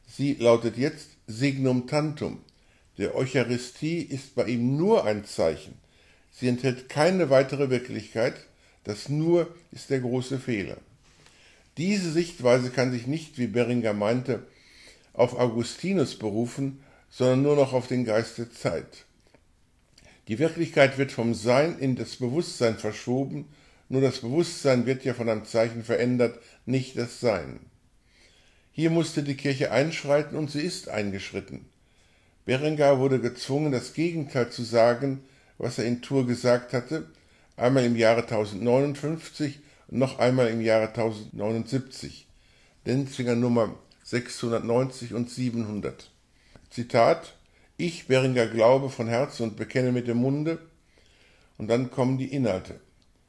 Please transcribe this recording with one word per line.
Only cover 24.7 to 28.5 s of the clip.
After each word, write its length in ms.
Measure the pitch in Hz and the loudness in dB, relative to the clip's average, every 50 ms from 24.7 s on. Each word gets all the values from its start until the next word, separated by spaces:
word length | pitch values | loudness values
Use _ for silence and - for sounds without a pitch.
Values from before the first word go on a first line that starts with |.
| 127 123 113 | 4 4 4
wird 180 | 120 131 131 - | 0 -2 -2 -2
ja 120 | 135 117 | -4 -4
von 120 | 117 113 | -2 0
einem 180 | 117 110 107 107 | 0 0 -2 -4
Zeichen 380 | - - 113 113 117 117 117 110 | -2 2 2 2 2 0 -8 -4
verändert, 560 | 117 117 - 123 123 123 120 120 117 - - - - - _ _ | -2 0 2 2 2 4 4 2 2 2 -6 -18 -20 -20 _ _
nicht 280 | - 127 131 127 - - | -2 -2 -2 -2 -4 -6
das 220 | - 120 117 - - | -6 -6 -6 -6 -2
Sein. 400 | - 120 104 90 76 65 58 - - - _ _ _ _ _ _ _ _ _ _ _ _ _ _ _ _ | 0 0 0 0 -2 -8 -14 -16 -20 -20 _ _ _ _ _ _ _ _ _ _ _ _ _ _ _ _